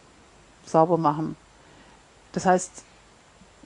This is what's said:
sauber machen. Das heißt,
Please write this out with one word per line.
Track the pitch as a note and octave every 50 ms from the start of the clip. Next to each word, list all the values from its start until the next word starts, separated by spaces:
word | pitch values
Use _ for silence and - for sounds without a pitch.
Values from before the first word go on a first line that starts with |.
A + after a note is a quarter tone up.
| - _ _ _ _ _ _ _ _ _ _ _ -
sauber | - - D#3+ D#3+ F3 F3
machen. | E3 D#3 D3 D3+ D#3 D#3 - D#3 - _ _ _ _ _ - - - - - - _ _ _ _ _ _ _ -
Das | F3+ -
heißt, | F#3+ F#3 F3+ - - - - - _ _ _ _ _ _ _ _ _ _ _ - _ _ _ -